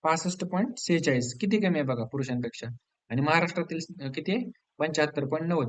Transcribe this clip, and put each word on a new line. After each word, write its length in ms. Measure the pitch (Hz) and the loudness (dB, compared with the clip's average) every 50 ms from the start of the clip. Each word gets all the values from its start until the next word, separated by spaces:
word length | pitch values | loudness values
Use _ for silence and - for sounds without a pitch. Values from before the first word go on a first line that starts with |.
पासष्ट 420 | - 160 160 170 - 185 180 - 180 | 2 2 2 2 0 -4 -2 -2 -4
पॉइंट 240 | 180 - 180 226 - - - | -2 0 0 0 0 -2 -8
सेहेचाळीस. 600 | - - 175 165 156 151 135 123 120 120 - - | 0 2 2 2 4 2 2 2 0 -2 -4 -2
किती 160 | 214 196 220 | 0 2 2
कमी 220 | 208 196 185 175 151 | 4 4 2 2 2
आहे 40 | |
बघा 220 | 143 131 127 117 113 | 2 0 0 -2 -2
पुरुषांपेक्षा. 640 | 117 - 135 131 131 127 123 120 120 - - 117 117 117 120 _ _ _ _ _ _ | -4 -4 -4 -2 -2 -2 -2 -4 -4 -6 -8 -12 -12 -12 -14 _ _ _ _ _ _
आणि 100 | 117 127 | -2 0
महाराष्ट्रातील, 840 | 143 151 160 165 170 170 - 180 165 - 165 160 - - 175 - 139 | 4 6 6 6 4 4 0 -4 -4 -4 -4 -8 -8 -10 -12 -10 -8
अ, 40 | 135 139 | -6 -6
किती 180 | 156 156 - | -4 -2 -2
आहे? 180 | 185 254 - - - _ _ _ _ - | -2 -2 -2 -6 -10 _ _ _ _ -4
पंच्याहत्तर 460 | 147 160 156 156 151 151 151 147 139 | -2 0 2 2 2 2 2 -4 -2
पॉइंट 240 | 135 151 156 165 170 | -2 -2 -2 0 0
नव्वद. 180 | 175 160 127 | 2 2 0